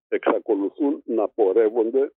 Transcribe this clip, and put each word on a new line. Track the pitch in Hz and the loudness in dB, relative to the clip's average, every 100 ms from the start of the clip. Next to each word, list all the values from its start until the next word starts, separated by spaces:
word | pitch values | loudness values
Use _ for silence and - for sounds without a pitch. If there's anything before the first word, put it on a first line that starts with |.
| _ | _
εξακολουθούν | 101 - 110 - 98 98 - 143 120 - | -2 0 -2 0 -2 -2 -2 -2 -2 -4
να | 113 104 | -4 -2
πορεύονται | - 95 113 107 117 110 135 139 | 0 2 4 2 2 0 0 -2